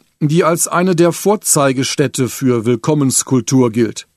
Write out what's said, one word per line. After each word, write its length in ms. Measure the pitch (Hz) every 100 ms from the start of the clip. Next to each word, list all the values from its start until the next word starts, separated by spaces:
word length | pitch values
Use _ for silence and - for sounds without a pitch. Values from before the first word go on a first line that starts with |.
| _ -
die 240 | 151 160
als 240 | 160 170 -
eine 280 | 170 185 170
der 180 | 170
Vorzeigestädte 1160 | 160 190 208 - 156 139 131 127 - 131 - 123
für 340 | - 131 120 110
Willkommenskultur 1040 | 120 - 151 135 - - 131 113 131 120
gilt. 360 | 110 107 - -